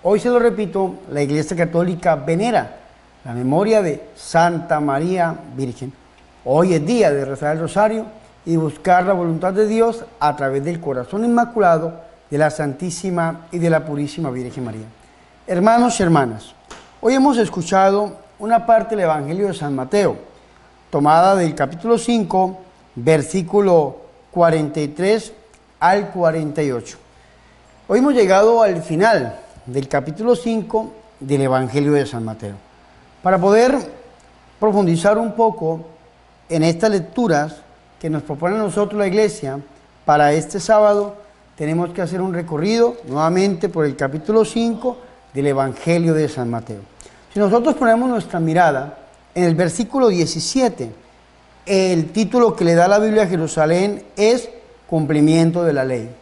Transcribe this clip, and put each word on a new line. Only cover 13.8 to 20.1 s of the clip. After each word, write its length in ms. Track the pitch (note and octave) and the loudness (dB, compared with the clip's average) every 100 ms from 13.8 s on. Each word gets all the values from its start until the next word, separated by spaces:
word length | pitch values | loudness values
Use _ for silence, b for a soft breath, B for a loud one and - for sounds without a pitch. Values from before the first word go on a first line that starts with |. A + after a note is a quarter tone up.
| D#3+ | -2
Purísima 460 | C#3+ D3 - D3+ | -6 -6 -6 -6
Virgen 340 | B2+ B2 B2 A#2+ | -6 -10 -8 -10
María. 220 | A2 A2 - b b b b - | -10 -16 -20 b b b b -6
Hermanos 540 | F3+ G#3 A#3 A#3+ A#3 | 0 4 4 2 2
y 20 | |
hermanas, 540 | F3+ D#3+ A#2+ A2 - - _ B B - | 2 4 2 -6 -16 -20 _ B B -4
hoy 140 | A3 | 0
hemos 240 | C4 C#4 A#3+ | 2 2 2
escuchado 760 | G#3+ - E3 F#3+ G3 G3+ G#3 - - _ | 0 -2 -2 2 4 2 -2 -8 -20 _
una 260 | G#3 A#3 A#3 | 0 0 4
parte 300 | A3+ A3 G#3+ | 2 2 -2
del 80 | |
Evangelio 460 | F3 D3+ C#3 F3+ G3+ | 0 -2 -4 -4 -4
de 40 | |
San 220 | E3+ D3 C3+ | -4 -6 -6
Mateo, 420 | C3 G#3 F3+ | -2 0 0